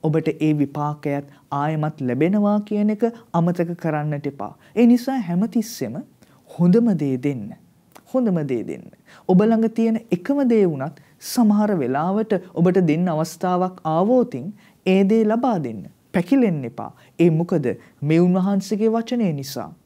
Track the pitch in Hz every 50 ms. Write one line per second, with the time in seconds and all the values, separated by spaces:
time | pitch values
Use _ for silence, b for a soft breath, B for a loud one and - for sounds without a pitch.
0 | - 160 151 160 156 160 151 156 156 156 151 147 143 135 - 151 147 147 147 147
1 | - 151 139 143 139 143 b b b b - 143 143 151 160 156 151 156 156 -
2 | 139 123 123 131 151 180 196 208 208 202 208 214 208 - 208 208 208 214 214 208
3 | 240 233 233 B B B - 170 165 175 175 175 175 165 175 - - 165 151 151
4 | 147 151 147 143 139 143 139 139 101 - - b b b b 202 240 233 240 240
5 | 240 - 262 262 214 170 175 175 208 226 - 240 214 - - - 139 107 117 156
6 | - _ _ _ b b b b b _ - - 170 180 180 233 233 233 196 156
7 | 151 139 131 123 127 143 139 123 101 107 - _ _ _ _ _ _ _ _ -
8 | _ _ - 262 247 220 180 165 151 135 131 113 101 90 76 - - - - _
9 | b b b b b b 185 180 214 220 226 220 226 226 226 - 226 220 226 220
10 | - _ - 175 - - 277 285 277 247 233 220 202 175 156 135 131 151 - b
11 | b b b b - - - 247 233 208 208 208 214 202 202 170 135 120 131 139
12 | 156 180 190 214 220 220 214 180 185 B B - 170 180 180 196 180 156 147 160
13 | 180 185 160 151 160 160 - - - 180 180 180 180 185 185 - _ 160 160 165
14 | 185 214 254 254 240 240 - 127 123 180 214 b b b b b _ 190 185 190
15 | 196 190 220 226 220 214 220 233 247 262 226 180 147 123 110 104 - - _ _
16 | _ _ - 185 175 - 277 277 247 208 175 147 127 117 - - 110 - b b
17 | b b b - - 175 160 156 170 170 196 160 139 123 95 B B B B B
18 | 143 147 156 165 175 180 180 185 180 196 202 196 196 - 220 196 220 226 220 233
19 | 226 226 247 240 226 185 156 139 135 135 - 123 104 76 - _ _